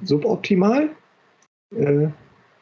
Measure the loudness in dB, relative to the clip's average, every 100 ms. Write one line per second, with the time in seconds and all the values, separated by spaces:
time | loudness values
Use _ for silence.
0 | -2 -2 0 -4 0 2 2 2 -2 -6
1 | _ _ _ _ _ _ _ -4 0 2
2 | 0 -4 _ _ _ _